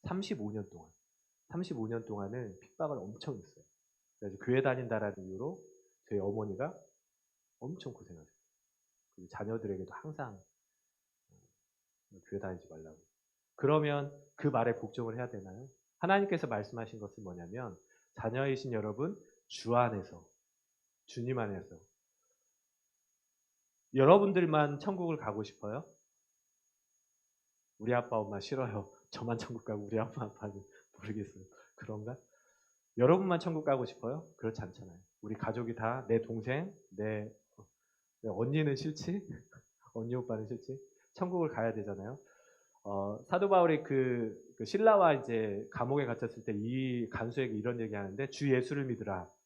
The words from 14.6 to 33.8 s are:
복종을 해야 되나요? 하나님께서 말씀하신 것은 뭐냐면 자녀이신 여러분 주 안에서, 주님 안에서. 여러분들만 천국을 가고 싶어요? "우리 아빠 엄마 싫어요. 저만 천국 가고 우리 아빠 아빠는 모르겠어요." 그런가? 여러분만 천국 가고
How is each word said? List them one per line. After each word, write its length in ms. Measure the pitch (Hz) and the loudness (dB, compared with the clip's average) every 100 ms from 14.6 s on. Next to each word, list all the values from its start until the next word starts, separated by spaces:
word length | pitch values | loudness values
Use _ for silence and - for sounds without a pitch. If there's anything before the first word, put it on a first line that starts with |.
| 117 117 | 4 2
복종을 400 | 110 - 113 117 | -4 -4 -4 -4
해야 140 | 123 | -6
되나요? 400 | 104 95 98 131 _ _ _ | -8 -12 -14 -16 _ _ _
하나님께서 480 | 170 196 202 175 127 | 4 4 4 2 0
말씀하신 520 | 107 101 117 110 110 | -2 -4 -6 -8 -8
것은 240 | 104 - | -12 -10
뭐냐면 540 | 98 87 85 113 120 90 _ _ _ - | -12 -10 -10 -8 -10 -12 _ _ _ -4
자녀이신 580 | 113 123 139 131 135 | -2 0 0 0 -2
여러분 440 | 113 107 104 160 208 - _ _ | -2 -2 -2 -4 -6 -16 _ _
주 280 | - 113 120 | -10 2 4
안에서, 520 | 120 107 - 87 - _ _ _ _ _ _ _ _ | 4 2 -6 -12 -20 _ _ _ _ _ _ _ _
주님 340 | - 120 123 | -6 -2 0
안에서. 400 | 107 95 - 87 - _ _ _ _ _ _ _ _ _ _ _ _ _ _ _ _ _ _ _ _ | -2 -4 -8 -18 -20 _ _ _ _ _ _ _ _ _ _ _ _ _ _ _ _ _ _ _ _
여러분들만 840 | 131 135 196 202 185 170 156 147 143 | 6 10 10 10 4 6 6 4 2
천국을 380 | 208 190 170 156 | -4 -2 -2 -2
가고 260 | - 101 | -2 -4
싶어요? 420 | 104 - 104 120 165 _ _ _ _ _ _ _ _ _ _ _ _ _ _ _ _ _ _ _ | -6 -8 -6 -6 -8 _ _ _ _ _ _ _ _ _ _ _ _ _ _ _ _ _ _ _
"우리 140 | 110 | 0
아빠 240 | 123 120 117 | 0 2 -2
엄마 220 | 104 104 | -2 -6
싫어요. 520 | - 135 123 107 95 - _ | -4 -4 -2 -4 -8 -16 _
저만 280 | - 117 113 | -8 -2 -2
천국 260 | - 117 - | -4 -8 -6
가고 220 | 104 101 | -6 -2
우리 100 | 110 | -2
아빠 280 | 113 - 110 | -2 -4 -8
아빠는 360 | - 107 98 - - _ | -8 -10 -10 -16 -20 _
모르겠어요." 520 | - 107 107 98 98 92 - - - | -16 -8 -6 -6 -10 -20 -20 -20 -18
그런가? 420 | 104 107 107 131 _ _ _ _ _ _ _ - | -12 -10 -10 -12 _ _ _ _ _ _ _ 6
여러분만 420 | 123 185 190 170 | 8 8 6 2
천국 240 | 170 160 | 0 -2
가고 220 | 151 135 | 2 2